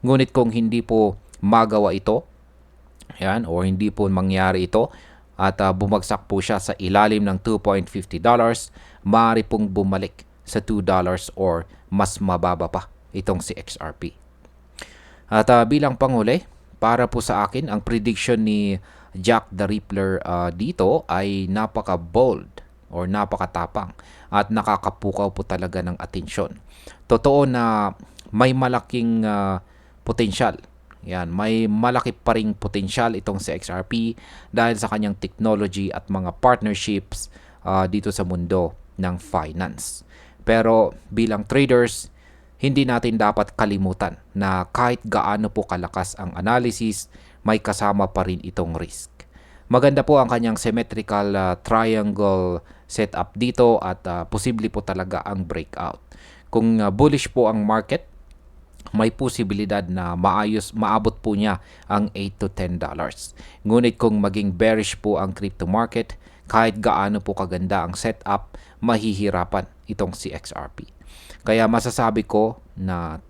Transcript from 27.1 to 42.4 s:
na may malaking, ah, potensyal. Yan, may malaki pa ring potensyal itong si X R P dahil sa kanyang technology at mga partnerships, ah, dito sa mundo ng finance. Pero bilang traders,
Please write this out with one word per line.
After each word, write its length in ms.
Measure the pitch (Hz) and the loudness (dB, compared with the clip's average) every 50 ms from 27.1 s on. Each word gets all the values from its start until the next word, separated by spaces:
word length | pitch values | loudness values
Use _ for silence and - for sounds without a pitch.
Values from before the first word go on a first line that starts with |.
| 117 113 - 139 139 143 143 | 2 2 4 4 4 4 4
na 480 | 135 127 123 117 117 110 107 104 98 - - - - - - - - | 2 2 0 0 2 2 0 0 -2 -4 -8 -20 -20 -20 -20 -18 -6
may 240 | - 110 123 131 | 0 2 4 4
malaking, 720 | 127 131 131 127 123 120 - - - 123 117 117 113 113 110 | 4 2 0 0 0 -2 -4 -2 -4 -2 0 0 0 0 0
ah, 400 | 107 104 101 98 98 95 92 - _ - - - - _ - _ | 0 0 -2 -2 -2 -2 -4 -6 _ -20 -20 -20 -20 _ -14 _
potensyal. 540 | - 113 - 120 104 95 - 127 107 - - - - - - - - - _ | -6 -2 0 0 0 0 0 0 0 -2 -4 -14 -20 -20 -20 -20 -20 -20 _
Yan, 320 | - 90 90 90 87 85 | -12 -8 -6 -6 -4 -4
may 320 | 85 92 104 110 113 113 113 | -4 -2 -2 0 0 2 2
malaki 480 | 107 104 107 113 123 123 123 - 127 | 2 0 2 2 2 0 0 -2 -2
pa 240 | 113 - _ 117 113 | -8 -4 _ 0 2
ring 160 | 113 107 107 | 2 2 -2
potensyal 640 | 101 - - 101 - 101 95 95 - - 117 117 113 | -4 -4 -6 -6 -4 -4 -4 -2 -2 0 0 0 0
itong 240 | 95 - - 101 95 | -2 -6 -6 -6 -6
si 140 | - - 76 | -6 -6 -8
X 160 | 90 - - | -8 -8 -8
R 140 | 87 92 92 | -8 -8 -6
P 320 | - - 117 113 113 113 - - - - - - - | -4 -2 -2 -2 -2 -4 -8 -14 -20 -20 -20 -18 -4
dahil 240 | - 104 117 117 117 | 0 2 2 2 2
sa 160 | 104 113 110 | 0 -2 -4
kanyang 260 | 110 107 104 101 101 | -2 -2 -2 -4 -4
technology 720 | 101 - - - - 110 110 107 101 104 98 92 98 98 95 - | -6 -8 -10 -6 -2 0 0 2 2 0 -4 -4 -4 -6 -6 -6
at 160 | - - - | -8 -8 -6
mga 320 | 98 95 92 87 - - | -4 -4 -4 -6 -6 2
partnerships, 880 | - 123 123 - 107 107 104 101 - - 104 98 98 - - - - - - - - - - - | 4 4 4 4 2 -4 -4 -4 -2 -2 -2 -2 -4 -6 -12 -12 -12 -14 -18 -20 -20 -20 -20 -12
ah, 240 | - 90 95 95 95 | -6 -2 0 0 0
dito 240 | 92 92 104 95 104 | 2 0 -2 -2 -2
sa 160 | 98 - 98 | -4 -4 -4
mundo 480 | 90 92 87 87 82 95 92 87 80 - - - - - - | -4 -2 -4 -2 0 0 0 0 -2 -4 -10 -20 -20 -8 -6
ng 180 | 92 90 90 87 | -4 -4 -4 -6
finance. 800 | - - - 85 78 78 78 85 92 76 - - - - - - - - - - - - - _ | -8 -4 -4 -4 -4 -4 -6 -6 -6 -6 -6 -10 -12 -12 -12 -14 -18 -20 -20 -20 -20 -20 -20 _
Pero 500 | - - 110 113 110 113 113 113 107 101 - - - - 104 | 0 2 2 4 4 4 6 6 4 4 0 -8 -16 -6 -2
bilang 320 | 107 113 110 107 104 104 | 0 0 0 0 -4 -4
traders, 640 | - - 135 139 123 127 120 - 113 101 - - - - - - - - - | 0 2 2 4 6 6 4 4 2 0 -8 -12 -14 -18 -20 -20 -20 -20 -20